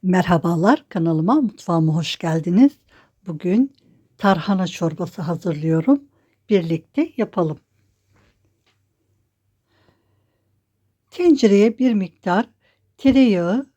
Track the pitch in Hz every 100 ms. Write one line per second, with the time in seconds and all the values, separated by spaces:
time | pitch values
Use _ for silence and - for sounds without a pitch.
0 | 185 185 165 170 170 170 190 285 _ 190
1 | 165 160 160 285 247 - - 170 160 160
2 | 156 - 170 165 160 180 277 - _ _
3 | _ _ - 156 175 202 269 _ _ _
4 | _ _ 202 185 160 196 180 - 170 160
5 | 175 - 165 170 180 151 160 160 160 277
6 | - _ _ _ _ 202 165 160 _ -
7 | 339 - 208 - 165 147 _ _ _ _
8 | _ _ _ _ _ _ _ _ _ _
9 | _ _ _ _ _ _ _ _ _ _
10 | _ _ _ _ _ _ _ _ _ _
11 | _ - 349 285 220 202 214 226 254 214
12 | 180 _ - 180 240 _ _ _ _ _
13 | 269 262 254 190 170 220 277